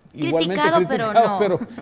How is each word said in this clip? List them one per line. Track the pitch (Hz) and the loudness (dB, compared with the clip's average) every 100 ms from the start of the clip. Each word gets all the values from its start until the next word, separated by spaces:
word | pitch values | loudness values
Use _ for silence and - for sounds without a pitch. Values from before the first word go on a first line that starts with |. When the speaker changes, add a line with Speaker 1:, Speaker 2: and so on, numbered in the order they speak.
| - | -20
Speaker 1:
igualmente | - 330 330 - 294 | -8 -2 -2 -2 0
Speaker 2:
Criticado, | 302 339 - | 2 2 0
pero | 262 220 | -2 2
Speaker 1:
criticado, | 214 214 | 2 4
Speaker 2:
no. | 196 | 2
Speaker 1:
pero | 202 180 226 - | 0 -2 -6 -14